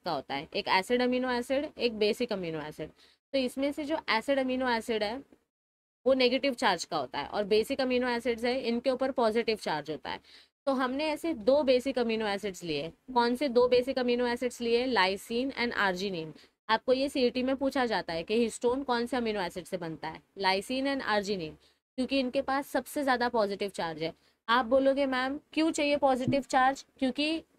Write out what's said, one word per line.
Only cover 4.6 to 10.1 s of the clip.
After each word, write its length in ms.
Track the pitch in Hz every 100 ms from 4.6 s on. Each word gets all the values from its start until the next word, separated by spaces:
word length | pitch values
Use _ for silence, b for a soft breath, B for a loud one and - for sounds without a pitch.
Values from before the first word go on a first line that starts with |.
| 254
एसिड 340 | 226 220 220
है 140 | 208 247 - _ _ _ _ _ _ _ -
वो 80 |
नेगेटिव 400 | 262 247 247 277
चार्ज 300 | 247 220 175
का 140 | - 160
होता 220 | 127 135
है 80 | 143
और 160 | - 202
बेसिक 360 | 214 220 269
अमीनो 260 | 262 247 247
एसिड्स 360 | 233 247 226
है 160 | 247 262
इनके 260 | 233 233 269
ऊपर 220 | 254 269
पॉजिटिव 440 | 269 226 220 226 214
चार्ज 320 | - 156 147
होता 180 | 147
है। 100 | -